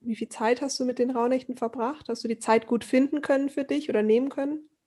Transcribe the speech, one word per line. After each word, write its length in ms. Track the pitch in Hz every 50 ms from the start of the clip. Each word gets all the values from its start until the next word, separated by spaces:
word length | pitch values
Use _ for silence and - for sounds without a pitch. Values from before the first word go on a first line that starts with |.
wie 160 | - 233 220
viel 120 | - 226 -
Zeit 320 | - - 220 220 247 247 285
hast 160 | 269 - -
du 60 | 254
mit 140 | 247 247 247
den 120 | 240 254
Rauhnächten 460 | 262 240 233 247 262 262 254 - 254
verbracht? 520 | - 240 233 - 262 226 247 302 - - -
Hast 160 | 233 - -
du 40 | 226
die 100 | 226 220
Zeit 280 | - - 220 226 226
gut 180 | - 240 220 -
finden 380 | - - 254 277 285 - 294 294
können 260 | - 277 269 277 277
für 160 | - 285 277
dich 240 | - 285 294 294 -
oder 140 | 285 214 214
nehmen 260 | 214 220 240 269 277
können? 400 | - - 277 285 302 311 302 - _ _ _